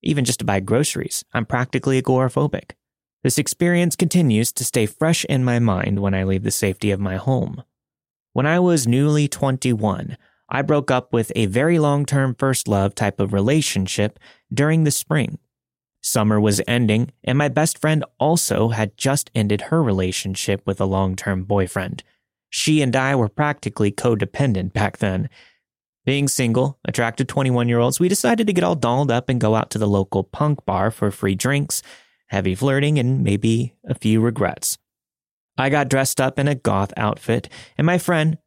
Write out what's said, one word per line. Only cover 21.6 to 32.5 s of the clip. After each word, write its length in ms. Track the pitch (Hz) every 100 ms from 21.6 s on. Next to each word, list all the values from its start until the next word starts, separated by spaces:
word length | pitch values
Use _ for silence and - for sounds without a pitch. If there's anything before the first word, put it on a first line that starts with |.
| 92 - 92 - - _ _ _ _
She 340 | - - 156
and 140 | 135 127
I 180 | 131
were 140 | 139 107
practically 640 | - 147 139 - - 104
codependent 800 | 101 123 113 - - 143 98 92
back 260 | - 101 -
then. 320 | 104 92 151 _ - _ _ _ _ _
Being 220 | - 139 143
single, 540 | - 120 117 135 -
attracted 440 | - - 117 117 127
twenty-one-year-olds, 720 | - 131 123 120 120 120 -
we 80 | 180
decided 400 | 202 247 233 220
to 40 |
get 120 | 180
all 100 | 180
dolled 380 | 165 117 123 143
up 160 | 120 -
and 120 | 123
go 140 | 110
out 160 | 110 -
to 80 | 104
the 80 | 107
local 380 | 101 95 98
punk 400 | 95 - 151 143 -
bar 240 | 95 98
for 220 | - 107
free 240 | - 101 98
drinks, 440 | 123 143 143 - - - _ _ _
heavy 300 | 98 98